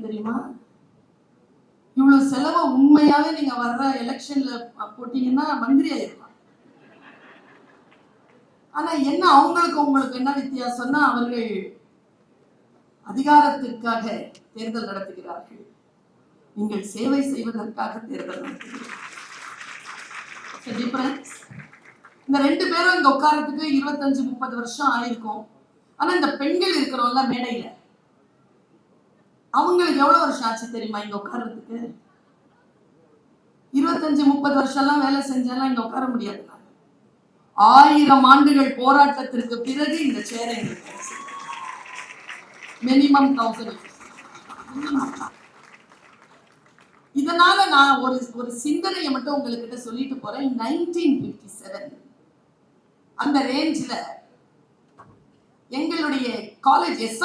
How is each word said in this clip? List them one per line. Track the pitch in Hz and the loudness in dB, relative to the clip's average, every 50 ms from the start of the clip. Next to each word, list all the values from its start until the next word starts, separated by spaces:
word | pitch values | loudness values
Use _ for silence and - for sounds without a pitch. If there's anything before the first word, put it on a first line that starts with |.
| 214 | -8
தெரியுமா? | 214 214 214 214 226 247 - - - - - - _ _ _ _ _ _ _ _ _ _ _ _ _ _ _ _ _ _ _ _ _ _ _ _ _ _ 262 | -8 -8 -8 -6 -6 -6 -6 -6 -10 -16 -20 -20 _ _ _ _ _ _ _ _ _ _ _ _ _ _ _ _ _ _ _ _ _ _ _ _ _ _ 4
இவ்வளவு | 269 277 277 269 277 - | 6 6 6 6 4 2
செலவை | 262 262 294 311 339 339 302 262 254 | 0 -2 -2 0 0 0 0 2 4
உண்மையாவே | 269 277 294 294 302 294 294 285 294 294 330 302 285 | 4 8 8 8 8 8 6 6 4 2 0 -2 -2
நீங்க | 285 262 240 240 | -4 -4 -2 -2
வர்ற | 240 233 240 254 277 269 254 233 | -4 -4 -2 -2 -2 -2 -2 -4
எலெக்ஷன்ல | 233 254 277 - - 285 285 269 254 240 233 233 233 - - - 208 214 - | -6 -8 -8 -10 -12 -6 -4 -4 -4 -4 -8 -10 -14 -16 -14 -14 -14 -14 -14
போட்டீங்கன்னா | 247 240 240 269 254 254 254 262 285 302 311 269 240 | -14 -12 -8 -4 -2 0 0 0 0 0 -2 -2 -2
மந்திரி | 233 269 277 - - - - | 0 2 4 4 2 0 -4
ஆயிடலாம். | 220 - - - - - - _ _ _ _ _ _ _ _ _ _ _ _ - - - - - - - - - - _ - - _ _ _ _ _ _ _ _ _ _ _ _ _ _ _ _ _ _ _ _ _ _ _ - 294 | -6 -6 -8 -12 -18 -20 -20 _ _ _ _ _ _ _ _ _ _ _ _ -20 -20 -20 -20 -20 -20 -20 -20 -20 -20 _ -20 -20 _ _ _ _ _ _ _ _ _ _ _ _ _ _ _ _ _ _ _ _ _ _ _ -6 -6
ஆனா | 302 - 339 285 262 285 | -4 -2 0 0 0 0
என்ன, | 330 359 370 339 277 277 | 2 2 4 6 8 8
அவங்களுக்கு | 320 339 349 349 339 269 311 294 285 | 6 6 2 0 0 0 0 0 0
உங்களுக்கு | 277 269 269 240 233 254 254 | 2 2 0 0 -2 -4 -4
என்ன | 262 285 285 277 | -4 -2 -2 -4
வித்தியாசம்னா, | 269 269 262 247 247 240 - 247 240 269 294 302 285 254 | -6 -6 -8 -8 -6 -6 -6 -6 -4 -2 0 2 2 2
அவர்கள் | 240 240 240 240 240 226 220 214 196 185 - - - - _ _ _ _ _ _ _ _ _ _ _ _ _ _ _ _ _ _ _ _ _ _ _ _ _ - | 0 -2 -4 -4 -4 -6 -6 -6 -6 -8 -10 -12 -16 -20 _ _ _ _ _ _ _ _ _ _ _ _ _ _ _ _ _ _ _ _ _ _ _ _ _ -8
அதிகாரத்திற்காக | 190 262 277 294 294 294 294 285 285 277 254 233 247 220 233 233 226 226 214 220 - - - - - - _ _ _ | -6 -2 2 6 6 6 6 6 2 -4 -6 -10 -10 -8 -6 -4 -4 -4 -6 -6 -8 -10 -12 -14 -18 -20 _ _ _
தேர்தல் | 220 226 226 220 220 202 196 | -10 -10 -8 -6 -8 -8 -8
நடத்துகிறார்கள், | 196 190 190 - 185 - 175 175 170 - - - 208 - - - _ _ _ _ _ _ _ _ _ _ _ _ _ _ _ _ _ | -10 -10 -12 -12 -14 -16 -16 -16 -16 -16 -16 -20 -20 -20 -20 -20 _ _ _ _ _ _ _ _ _ _ _ _ _ _ _ _ _
நீங்கள் | 208 208 208 202 190 - - - | -6 -6 -4 -4 -6 -8 -10 -10
சேவை | 208 247 277 277 277 277 277 | -6 -2 0 0 0 0 -2
செய்வதற்காக | - 233 220 233 226 214 214 220 - 226 214 - - 226 - - | -4 -4 -6 -8 -8 -8 -10 -10 -8 -8 -8 -8 -8 -12 -14 -12
தேர்தல் | - - - 180 - - - | -12 -12 -12 -12 -12 -12 -14
நடத்துகிறீர்கள். | - - - - - - - - - - - - - - - - - - - - - - - - - - - - - - - - - - - - - - - - - - | -14 -14 -16 -18 -18 -16 -16 -16 -16 -16 -16 -16 -18 -18 -18 -18 -18 -18 -18 -18 -18 -18 -18 -18 -18 -18 -18 -16 -18 -18 -18 -18 -16 -16 -18 -16 -16 -18 -18 -16 -16 -18
It's | - - 247 | -16 -12 -8
a | 214 233 | -6 -6
difference. | 247 240 269 254 254 294 294 - - - - - - - - - - - - - _ - - _ - - _ _ _ | -4 -4 -4 -4 -4 -4 -4 -6 -12 -18 -20 -20 -20 -20 -20 -20 -20 -20 -20 -20 _ -20 -20 _ -20 -20 _ _ _
இந்த | 269 277 277 277 | 0 0 2 2
ரெண்டு | 294 330 359 370 - | 2 2 0 0 0
பேரும் | - 466 359 370 370 | 0 2 2 2 2
இங்க | 330 277 277 285 | 4 4 2 4
உட்கார்றதுக்கு | 277 302 302 302 302 302 285 - 302 311 302 269 | 4 4 4 4 2 0 -4 -6 -6 -4 -2 -2
இருபத்தஞ்சு, | 269 285 294 285 277 277 277 247 - 247 - | -2 0 -2 -4 -4 -2 -2 -2 -2 -4 -6
முப்பது | - - 254 226 233 240 | -6 -8 -8 -8 -8 -10
வருஷம் | 233 - - 294 285 262 233 | -10 -10 -8 -4 -2 0 0
ஆயிருக்கும். | 240 240 233 226 226 226 220 214 214 - - _ _ _ _ _ _ _ _ _ - | -2 -2 -6 -8 -8 -10 -10 -12 -12 -14 -18 _ _ _ _ _ _ _ _ _ -4
ஆனா | 294 359 359 339 | -2 0 2 2
இந்த | 277 - - - | 0 0 -2 -2
பெண்கள் | 277 311 359 359 370 370 320 277 | -2 -2 0 0 0 0 0 0
இருக்கிறோம்ல | 262 262 262 226 247 247 262 269 254 240 | -2 -2 -2 -2 -2 0 0 0 0 0
மேடையில, | 226 240 240 233 220 - - - - - _ _ _ _ _ _ _ _ _ _ _ _ _ _ _ _ _ _ _ _ _ _ _ _ _ _ _ _ _ _ _ _ _ _ - 269 | -2 -4 -4 -6 -6 -8 -10 -12 -18 -20 _ _ _ _ _ _ _ _ _ _ _ _ _ _ _ _ _ _ _ _ _ _ _ _ _ _ _ _ _ _ _ _ _ _ -2 0
அவங்களுக்கு | 311 359 359 349 349 311 269 269 277 | 2 2 2 2 2 2 2 4 4
எவ்வளவு | 285 330 349 294 | 6 6 4 4
வருஷம் | 269 - - 233 226 | 0 -2 -4 -4 -6
ஆச்சு | 226 226 233 240 240 | -6 -6 -10 -10 -10
தெரியுமா | 226 226 214 208 208 214 | -8 -8 -8 -8 -8 -8
இங்க | 208 202 - | -8 -10 -10
உட்கார்றதுக்கு? | - - 254 220 220 214 - - - 226 226 233 233 - - - _ _ _ _ _ _ _ _ _ _ _ _ _ _ _ _ _ _ _ _ _ _ _ _ _ _ _ _ _ _ _ _ _ _ 262 285 | -10 -10 -10 -10 -10 -10 -12 -14 -16 -14 -12 -12 -12 -14 -14 -20 _ _ _ _ _ _ _ _ _ _ _ _ _ _ _ _ _ _ _ _ _ _ _ _ _ _ _ _ _ _ _ _ _ _ 0 0
இருபத்தஞ்சு, | 320 330 - 294 311 302 285 294 277 277 | 0 2 0 -2 0 0 0 4 4 4
முப்பது | 277 285 285 277 277 277 | 4 4 0 0 2 2
வருஷம் | 269 - - 277 277 | 0 0 0 0 2
எல்லாம் | 294 294 285 269 | 2 2 2 2
வேலை | 269 277 277 - - | 0 0 -2 -2 -2
செஞ்சாலாம் | 254 254 240 247 254 269 269 262 | -4 -4 -4 -4 -4 -4 -2 -2
இங்க | 247 233 233 | -2 -2 -4
உட்கார | 240 254 262 262 254 233 | -4 -6 -6 -4 -4 -4
முடியாது. | 214 202 208 196 - - - - - _ _ _ _ _ _ _ _ _ _ _ _ _ _ _ _ _ _ _ - 208 226 247 | -6 -6 -8 -10 -12 -16 -20 -20 -20 _ _ _ _ _ _ _ _ _ _ _ _ _ _ _ _ _ _ _ 6 8 10 12
ஆயிரம் | 277 285 294 294 294 294 262 269 262 254 254 | 12 12 10 8 6 8 8 8 8 10 8
ஆண்டுகள் | 269 302 294 294 277 277 262 - - 233 | 8 8 8 6 6 4 4 2 0 0
போராட்டத்திற்கு | 254 269 277 285 285 285 - 262 - - 254 233 226 233 233 - 240 | 2 4 6 8 6 6 4 -2 -8 -6 -6 -6 -4 -4 -6 -6 -6
பிறகு | 269 269 294 294 - 311 330 294 | -6 -4 -2 -2 -2 -2 -2 -2
இந்த | 247 214 202 208 - | -2 -2 -4 -6 -8
சேரை | 233 233 233 233 233 | -8 -8 -6 -6 -6
எங்களுக்கு | - - - - - - - | -6 -6 -8 -10 -12 -16 -18
கிடைச்சது. | - - - - - - - - - - - - - - - - - - - - - - - - - - - - - - - - - - - - - - 226 | -16 -14 -14 -14 -14 -14 -14 -14 -16 -14 -14 -14 -12 -12 -12 -12 -14 -14 -16 -16 -16 -16 -16 -18 -20 -20 -18 -18 -18 -18 -20 -20 -20 -20 -20 -20 -10 -6 0
மினிமம் | 254 262 285 294 277 277 277 269 269 - 233 | 4 6 6 6 8 6 6 6 4 4 2
தௌசண்ட் | 226 226 226 240 226 - - - - - - - - - - - - - - - - - - - - 233 254 277 294 302 285 262 - - - - - - - - - - _ - - - - - _ _ - _ _ - _ _ - _ _ _ _ _ _ _ _ _ _ _ _ _ _ _ _ _ - 285 | 0 -2 -4 -6 -10 -12 -12 -14 -18 -20 -20 -20 -20 -20 -20 -20 -20 -20 -20 -20 -20 -20 -20 -20 -20 -14 -10 -10 -6 -2 -2 -2 -2 -4 -8 -10 -12 -14 -14 -18 -20 -20 _ -20 -20 -20 -20 -20 _ _ -20 _ _ -20 _ _ -20 _ _ _ _ _ _ _ _ _ _ _ _ _ _ _ _ _ -4 -4
இதனால | 277 330 339 339 349 370 381 - 392 349 294 | -2 0 2 4 4 6 6 4 2 4 6
நான் | 277 277 277 262 240 254 | 6 6 6 4 2 0
ஒரு, | 262 254 254 - - - 240 | -2 -2 -4 -6 -8 -10 -12
ஒரு | 233 240 233 - | -10 -10 -10 -6
சிந்தனையை | - 294 330 349 349 381 370 359 311 277 262 | -4 -4 -2 -2 -2 -4 -4 -4 -4 -4 -4
மட்டும் | 254 247 294 285 | -4 -4 -4 -4
உங்ககிட்ட | 269 240 240 226 233 233 226 254 - - | -4 -4 -6 -8 -8 -10 -12 -12 -14 -12
சொல்லிட்டு | 226 233 262 277 - 262 - - | -10 -8 -8 -8 -8 -10 -10 -12
போறேன். | 208 - 277 277 254 233 226 | -12 -8 -6 -4 -4 -4 -4
நைன்டீன் | 226 269 320 349 339 349 349 349 330 285 - - | -4 -4 -2 -2 -4 -4 -2 0 0 0 0 0
ஃபிஃப்டி | - - - - _ - - - | -4 -8 -12 -16 _ -20 -20 -18
செவன் | - - - - - - - - _ _ _ _ _ _ _ _ _ _ _ _ _ _ _ _ _ _ _ _ _ _ _ - | -16 -16 -16 -14 -16 -18 -20 -20 _ _ _ _ _ _ _ _ _ _ _ _ _ _ _ _ _ _ _ _ _ _ _ -4
அந்த | - 294 285 269 247 247 | -2 0 0 0 0 0
ரேஞ்ச்ல | 254 294 320 320 - - - 233 - - - - - - - _ _ _ _ _ _ _ _ _ _ _ _ _ _ - - - - _ _ _ _ _ _ _ _ _ _ _ 247 285 | -2 -2 -2 -2 -2 -4 -6 -6 -8 -10 -10 -12 -16 -18 -20 _ _ _ _ _ _ _ _ _ _ _ _ _ _ -20 -20 -20 -20 _ _ _ _ _ _ _ _ _ _ _ -6 -6
எங்களுடைய | 320 - 330 330 302 285 269 254 247 233 220 214 220 - - _ - 269 | -4 -4 -2 -2 -2 -2 -2 -2 -2 -4 -6 -8 -10 -14 -18 _ 2 2
காலேஜ், | 294 - 349 302 220 220 226 214 | 4 4 2 -2 -2 -4 -6 -6
எஸ் | - - | -4 -2